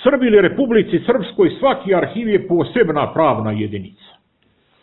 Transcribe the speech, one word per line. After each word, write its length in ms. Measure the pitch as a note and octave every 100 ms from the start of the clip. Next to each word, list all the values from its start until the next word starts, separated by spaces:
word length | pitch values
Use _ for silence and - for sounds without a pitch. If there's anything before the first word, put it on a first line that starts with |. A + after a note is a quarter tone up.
Srbiji 240 | B3 C#4 B3
ili 140 | G#3
Republici 580 | F3+ G3 C4+ A3+ - F3 -
Srpskoj 440 | B3 F3+ - F3 -
svaki 360 | C4+ - F#3+ F#3
arhiv 340 | - G#3+ A3+
je 180 | G3+ -
posebna 640 | F3 - B3 F3+ D3+ A#2+
pravna 380 | D#3 D#3 A2 A2
jedinica. 600 | G#2+ G#2 G2+ F#2 - _ _ _ _ _ _ _ _